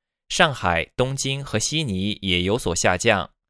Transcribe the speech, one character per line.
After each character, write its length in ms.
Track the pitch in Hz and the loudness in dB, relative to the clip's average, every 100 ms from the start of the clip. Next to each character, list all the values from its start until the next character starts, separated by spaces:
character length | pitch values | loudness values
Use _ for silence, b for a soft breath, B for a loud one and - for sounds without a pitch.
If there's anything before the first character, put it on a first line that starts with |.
| _ _ - | _ _ -8
上 260 | - 165 | 0 2
海、 300 | 127 92 85 - | 2 0 0 -2
东 220 | - 127 139 | -2 -2 -2
京 260 | 135 135 | -4 -6
和 160 | 139 107 | -4 -4
悉 240 | - 151 | -2 -2
尼 360 | 139 92 101 - | -2 -2 -2 -4
也 220 | 95 87 | 0 2
有 160 | 92 120 | 2 0
所 180 | 92 85 | 0 0
下 220 | 104 90 | 2 2
降。 320 | 113 98 - _ | 2 2 0 _